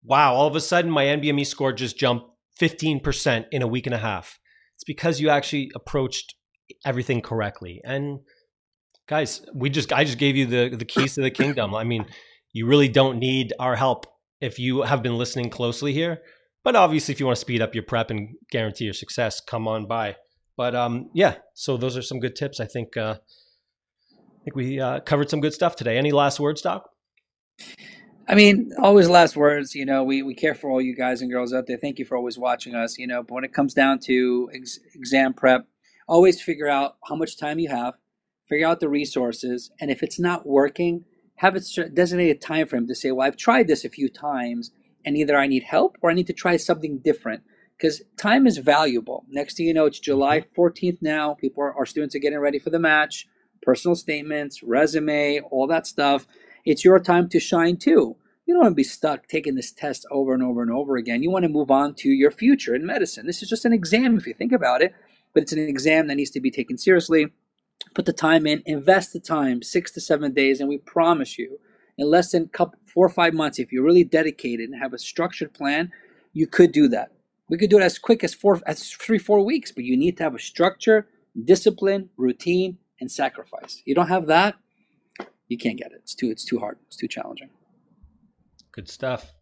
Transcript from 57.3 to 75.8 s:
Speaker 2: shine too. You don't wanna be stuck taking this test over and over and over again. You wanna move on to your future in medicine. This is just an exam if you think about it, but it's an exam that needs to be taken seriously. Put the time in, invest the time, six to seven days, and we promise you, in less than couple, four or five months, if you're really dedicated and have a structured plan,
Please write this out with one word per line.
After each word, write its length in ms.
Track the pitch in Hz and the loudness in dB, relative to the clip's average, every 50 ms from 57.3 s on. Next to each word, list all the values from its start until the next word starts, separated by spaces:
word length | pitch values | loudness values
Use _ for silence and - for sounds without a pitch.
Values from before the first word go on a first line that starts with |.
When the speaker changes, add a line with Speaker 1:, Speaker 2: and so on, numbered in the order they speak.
| - 165 | 0 0
Speaker 2:
shine 380 | - - 190 170 165 170 180 | 0 2 0 2 2 2 0
too. 380 | 175 - 285 330 262 139 113 - _ _ _ _ _ _ | 0 2 4 6 6 4 4 -4 _ _ _ _ _ _
You 80 | - 349 | 0 4
don't 100 | 359 320 | 6 6
wanna 120 | 214 170 | 6 6
be 80 | 147 131 | 2 0
stuck 440 | - - - - 151 143 131 _ | -2 -2 -4 -2 -2 -2 -4 _
taking 280 | _ - 156 143 151 131 | _ -6 -4 -4 -2 -6
this 160 | 131 120 - | -4 -6 -10
test 340 | - - - 147 139 - - - | -12 -10 -8 -8 -8 -8 -10 -6
over 220 | 143 139 139 131 127 | -2 -2 0 0 0
and 100 | 127 127 | 0 0
over 180 | 127 120 117 | 0 -2 -2
and 100 | 120 113 | -2 -2
over 240 | 117 131 139 139 135 | -2 -2 -2 -2 -2
again. 240 | 123 113 120 117 120 143 | -4 -2 -2 -4 -2 0
You 80 | 170 | 0
wanna 180 | 190 190 180 165 | 0 2 0 2
move 220 | 147 151 147 139 | 2 0 2 4
on 240 | 135 135 143 143 139 | 2 2 2 0 -4
to 140 | - - 135 | -4 0 2
your 220 | 135 135 139 147 | 4 4 4 4
future 440 | 147 - 220 254 285 277 - - 120 | 2 2 4 4 4 4 2 -4 -4
in 100 | 135 156 | -4 -4
medicine. 400 | 190 - 233 180 - - - 113 | -4 -2 -2 -2 -4 -4 -10 -8
This 160 | 156 175 - | -8 -8 -8
is 80 | 208 - | -6 -6
just 160 | 226 226 - | -6 -2 2
an 80 | 240 233 | 2 2
exam 420 | 214 175 160 196 226 262 254 226 | 2 2 0 2 2 4 4 2
if 100 | 185 - | 2 0
you 80 | - - | -4 -8
think 160 | - - 240 | -6 -2 0
about 320 | 254 208 151 123 123 131 160 | 0 2 2 2 2 2 2
it, 100 | 185 - _ _ _ _ _ _ _ _ | 0 0 _ _ _ _ _ _ _ _
but 80 | 156 151 | 0 0
it's 80 | - | 2
an 80 | 156 156 | -4 -4
exam 460 | 156 151 139 131 135 156 160 160 156 | -4 -4 -4 0 2 4 4 4 2
that 80 | 147 139 | 0 -2
needs 160 | 143 143 - | -4 -4 -4
to 80 | - 139 | -6 -4
be 120 | 127 131 | -4 -4
taken 260 | - - 120 - 123 | -4 -4 -6 -6 -8
seriously. 560 | 123 - 190 185 175 165 - 160 160 151 151 _ _ _ _ _ _ _ _ _ _ - _ _ | -2 4 4 4 4 4 2 2 2 2 0 _ _ _ _ _ _ _ _ _ _ -20 _ _
Put 120 | - - | -4 -2
the 80 | 175 - | -2 -2
time 340 | - 165 156 165 165 156 | 0 2 4 4 4 4
in, 160 | 151 151 151 - | 2 0 -2 -2
invest 460 | - 156 143 139 170 185 190 180 - | -6 -6 2 4 4 4 4 4 -4
the 80 | - 170 | -12 -14
time, 420 | - - 165 151 139 131 123 120 | -6 -4 -2 0 0 0 -2 -4
six 300 | 117 - - 180 175 - | -6 -4 -4 -4 -4 -4
to 100 | - 180 | -14 -14
seven 320 | - - 160 147 151 139 131 | -2 -2 -2 0 0 -2 0
days, 260 | 139 135 139 139 127 | 2 2 2 2 0
and 80 | 139 139 | -2 -6
we 80 | 143 | -6
promise 600 | 143 _ - - 175 165 170 170 151 135 - - | -6 _ -4 0 2 2 2 2 0 -2 -8 -8
you, 220 | - 117 98 101 - _ _ _ _ _ _ _ | -12 -12 -12 -12 -20 _ _ _ _ _ _ _
in 120 | - 143 147 | -4 0 4
less 220 | 160 180 180 - | 4 4 2 2
than 160 | - 175 165 | 0 -2 -2
couple, 320 | 170 - - 180 - _ _ _ | -2 -2 -2 -2 -2 _ _ _
four 200 | _ _ 180 185 | _ _ 4 4
or 40 | 175 | 4
five 240 | - - 170 165 160 | 4 2 2 2 2
months, 260 | 160 151 147 - - | 0 -2 -4 -4 -6
if 120 | 123 _ | -8 _
you're 120 | 127 127 131 | -2 0 2
really 220 | 156 175 180 170 | 6 6 6 6
dedicated 640 | 131 - 156 160 156 143 - - 123 120 113 113 117 | 4 2 0 0 0 -4 -6 -8 -8 -6 -6 -8 -10
and 120 | 139 120 | -10 -10
have 120 | 135 131 123 | -10 -10 -8
a 40 | |
structured 560 | 120 - - - - 165 175 - - 156 147 _ | -12 -14 -10 -6 -4 -4 -4 -4 -8 -12 -12 _
plan, 380 | _ 143 139 143 156 | _ -4 -2 -2 -2